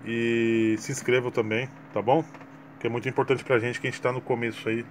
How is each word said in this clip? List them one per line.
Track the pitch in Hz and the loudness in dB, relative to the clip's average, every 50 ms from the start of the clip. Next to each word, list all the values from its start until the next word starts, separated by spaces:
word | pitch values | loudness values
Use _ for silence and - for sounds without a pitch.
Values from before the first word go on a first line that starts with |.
| - | -6
E | 104 117 117 117 117 117 117 113 113 113 113 110 110 110 110 | -4 -2 -2 0 2 2 2 2 2 4 4 4 2 2 0
se | - - | -2 -6
inscrevam | 135 131 - - 123 127 123 123 | -8 -4 0 2 2 2 2 0
também, | - 127 110 107 107 113 131 131 - - - - - | -2 -2 0 0 0 -2 -2 -4 -10 -18 -20 -6 -6
tá | 107 | -2
bom? | 98 113 135 165 156 - - - - - - - - - - - | 2 4 4 4 2 -2 -12 -20 -20 -20 -20 -20 -20 -20 -18 -6
Que | - | -4
é | 117 | -2
muito | 117 120 - | -2 -2 -4
importante | 131 123 - 127 127 135 120 - | -2 0 0 2 2 2 0 2
pra | - 135 117 | 2 2 2
gente, | 110 120 120 - | 4 0 -4 -4
que | - | -4
a | 131 | -6
gente | 120 - | -6 -2
tá | - 123 | -2 -2
no | 123 127 | -2 -2
começo | - - 131 117 120 117 107 - - | -2 -2 -2 0 0 -4 -6 -4 -4
aí. | 120 113 117 117 - | -2 -2 -2 -4 -8